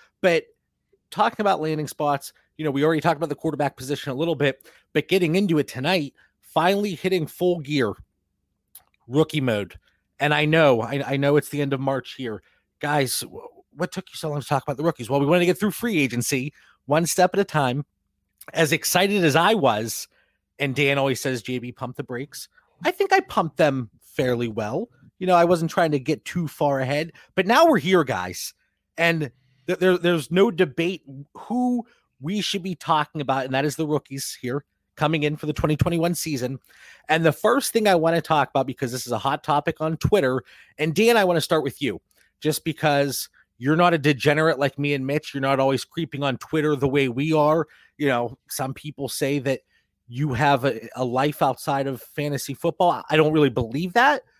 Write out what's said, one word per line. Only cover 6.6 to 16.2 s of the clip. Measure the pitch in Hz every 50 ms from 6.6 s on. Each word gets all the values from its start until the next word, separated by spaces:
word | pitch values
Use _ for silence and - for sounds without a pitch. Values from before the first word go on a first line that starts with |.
| 160 180 202 202 208 208 175
hitting | - - 185 185 180 156
full | - - - 180 180 175 170
gear, | 143 135 151 139 120 104 92 - - _ _ _ _ _ _ _ _ _ _ _ _ _ - - _ _ _ _ _
rookie | - 123 147 156 156 - 151
mode. | 131 127 110 104 98 87 - - _ _ _ _ _ _ _ -
And | 143 147 151
I | 147 151
know, | 151 160 165 156 143 127 113
I, | 110 117 139 139 135 127 139
I |
know | 139 139 143 147
it's | 147 -
the | - - 147
end | 143 139
of | 143 131
March | 135 135 135 127 - - -
here. | - 131 113 107 101 _ _ _ _ _ _ _ _
Guys, | - 143 151 147 139 120 - -
wh-, | 117 - - - - - - - - _ _ 143
what | 175 - -
took | 190 - -
you | -
so | - - 156
long | 147 147
to | 123
talk | - 147 135 -
about | - 139
the | 117 151
rookies? | 170 - - 120 107
Well, | 135 139
we | 147
wanted | 143 170 180
to | 175
get | 175 170
through | - 202 208
free | - - - 240 208 156
agency | 139 120 117 123